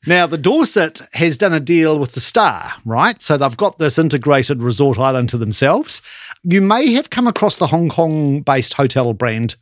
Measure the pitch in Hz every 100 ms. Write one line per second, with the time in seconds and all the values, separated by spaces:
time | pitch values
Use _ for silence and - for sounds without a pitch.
0 | - 180 170 160 139 285 320 - 160 -
1 | - - 170 135 202 160 139 170 160 156
2 | 139 - - - 196 98 - - 113 113
3 | 190 226 - 151 139 120 - - 156 139
4 | 165 143 139 139 131 135 120 110 143 107
5 | 135 131 120 120 110 104 135 196 311 -
6 | - - - - 180 190 196 220 285 240
7 | - - 240 - 208 - 156 156 170 -
8 | 165 156 147 139 143 135 127 - 139 135
9 | 123 107 123 110 117 -